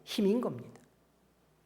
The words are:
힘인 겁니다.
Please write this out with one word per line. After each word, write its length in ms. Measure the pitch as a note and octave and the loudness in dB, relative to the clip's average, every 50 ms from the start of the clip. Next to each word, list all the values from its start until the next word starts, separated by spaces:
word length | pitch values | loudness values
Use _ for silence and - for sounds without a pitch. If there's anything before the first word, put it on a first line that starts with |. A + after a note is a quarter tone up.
| - | -14
힘인 380 | - - - G#3 F#3+ G#3 B3+ | -6 -2 2 2 4 4 2
겁니다. 280 | A#3 G3 C3 A#2+ - - - - - _ _ _ _ _ _ _ _ _ _ _ _ _ _ _ _ | 0 -2 -4 -8 -10 -14 -18 -20 -20 _ _ _ _ _ _ _ _ _ _ _ _ _ _ _ _